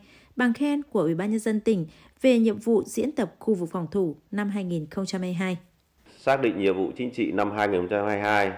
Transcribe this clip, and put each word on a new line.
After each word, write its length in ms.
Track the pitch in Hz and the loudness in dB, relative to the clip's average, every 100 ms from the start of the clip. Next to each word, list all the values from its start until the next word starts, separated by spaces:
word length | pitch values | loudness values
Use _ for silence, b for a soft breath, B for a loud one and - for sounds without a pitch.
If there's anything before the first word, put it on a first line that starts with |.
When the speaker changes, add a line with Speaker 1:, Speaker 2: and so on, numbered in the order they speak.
| b b b - | b b b -2
Speaker 1:
bằng 160 | 247 | 0
khen 300 | 233 294 294 | 2 0 -2
của 180 | 285 - | -2 0
Ủy 140 | 160 | 0
ban 160 | 165 208 | 0 -2
Nhân 100 | 220 | -2
dân 200 | 226 214 | -2 0
tỉnh 260 | 226 196 156 B B _ | 0 0 -2 B B _
về 160 | 262 233 | 4 4
nhiệm 200 | 226 208 | 4 2
vụ 240 | 233 220 - | 2 2 0
diễn 260 | - 262 | -2 -2
tập 220 | 302 180 - | -2 -4 -4
khu 160 | - | -2
vực 160 | 190 165 | 0 -2
phòng 140 | 185 160 | -4 -4
thủ 260 | 196 175 143 _ | -2 -2 -4 _
năm 200 | 202 202 | -6 -4
hai 140 | 202 | -4
nghìn 220 | 185 170 151 | -4 -4 -6
không 200 | - 185 | -6 -6
trăm 140 | 190 | -4
hai 100 | 185 | -4
mươi 40 | |
hai. 240 | 175 185 175 - _ _ _ _ - | -4 -4 -4 -10 _ _ _ _ -2
Speaker 2:
Xác 240 | - 135 | 2 2
định 160 | 120 98 | 2 2
nhiệm 180 | 98 92 | 2 2
vụ 140 | 92 - | 0 -4
chính 140 | 123 | -6
trị 220 | 123 92 | -2 -2
năm 180 | 95 101 | 0 0
hai 180 | 104 104 | 0 0
nghìn 120 | 92 | 0
không 80 | 87 | 0
trăm 160 | 104 104 | 0 0
hai 100 | 101 | 0
mươi 80 | |
hai 280 | 104 104 98 | 2 2 2